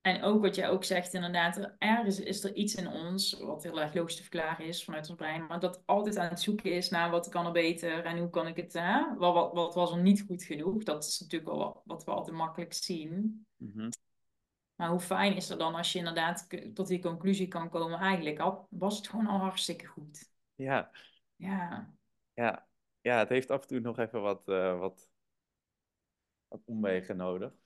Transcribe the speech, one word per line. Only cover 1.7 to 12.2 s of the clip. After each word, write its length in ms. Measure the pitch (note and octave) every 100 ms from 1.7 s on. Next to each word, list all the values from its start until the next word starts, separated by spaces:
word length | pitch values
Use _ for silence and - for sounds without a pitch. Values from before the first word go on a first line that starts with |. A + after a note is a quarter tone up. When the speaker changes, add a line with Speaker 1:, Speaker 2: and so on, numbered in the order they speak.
| -
Speaker 1:
ergens 420 | G#3+ A#3 G#3 F#3+
is 240 | - F#3+
er 100 | G3
iets 220 | G3+ G#3 G3+
in 120 | F3
ons, 460 | D#3+ E3+ F#3+ - -
wat 240 | - D3+
heel 180 | E3+ D#3+
erg 120 | D3+
logisch 220 | F3 E3 -
te 60 |
verklaren 440 | - F3 D#3 E3 D#3+
is 180 | F3
vanuit 260 | - D#3 D3+
ons 80 | F3
brein, 280 | D#3 D#3+ D#3+
maar 140 | E3+
dat 240 | F3+ - -
altijd 320 | G3+ G#3 G#3
aan 120 | E3+
het 120 | F3
zoeken 300 | - G#3 -
is 180 | F3 F3+
naar 220 | E3+ E3+
wat 180 | F3 E3+
kan 160 | F3 E3+
er 60 |
beter 540 | E3+ E3 E3+ E3+ D#3+ E3+
en 120 | E3+
hoe 120 | E3+
kan 180 | E3+ E3
ik 80 | E3
het, 180 | F3
hè, 420 | E3 F3 B3 D#4+ A3
wat, 180 | F3
wat, 200 | F3 -
wat 220 | E3+ E3+ F3+
was 160 | F3
er 100 | F3
niet 220 | F#3 G3+ -
goed 160 | F3
genoeg? 400 | - D3+ E3+ A3
Dat 200 | F#3+ D3+ -
is 140 | -
natuurlijk 300 | F3 E3 D#3
wel 80 | D3+
wat, 220 | - - -
wat 180 | E3
we 80 | -
altijd 240 | -